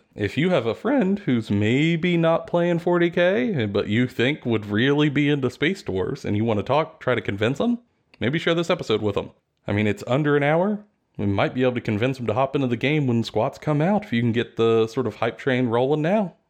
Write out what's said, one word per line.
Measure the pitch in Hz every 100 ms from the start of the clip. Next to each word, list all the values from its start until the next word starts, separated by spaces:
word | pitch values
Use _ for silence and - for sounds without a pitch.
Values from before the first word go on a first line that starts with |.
| _ -
if | 101 -
you | 175
have | 170 117
a | 104
friend | 214 285 190 196
who's | - 123 107
maybe | 101 107 131 160 170 175 170
not | 160 165 -
playing | 175 175 170
forty | 175 175 170
K, | 170 175 208 247 160 107
but | 101 -
you | 104 123
think | - 123 151 127
would | 110 104
really | 104 131 143 151
be | 139 147
into | 147 127
Space | - 147 190
Dwarves | - 95 92 - -
and | 104
you |
wanna | 117 104
talk, | 98 143 160 -
try | - 120
to |
convince | - 101 110 135
them, | 226 240 _ _ _ -
maybe | 107 165
share | 170 165
this | 170
episode | 180 - 107
with | 104 98
them. | 95 - _ _ -
I |
mean, | 104 107
it's | 101 -
under | 127 151 143
an |
hour. | 143 160 196 208 - _ _ -
We | 104
might | 98 143
be | 127
able | 127 117
to |
convince | 110 104 127 131
them | 113
to |
hop | 107 135 147
into | 131
the | 117
game | 131 156 131
when | 117
squats | 113 107 131 -
come | - 147
out | 165 208
if | 208
you | 117
can | 120
get | 113 113 -
the | 113 113 113
sort | - 117
of | -
hype | 110 -
train | 139 127 123
rolling | 117 131 151
now. | 156 214 190 -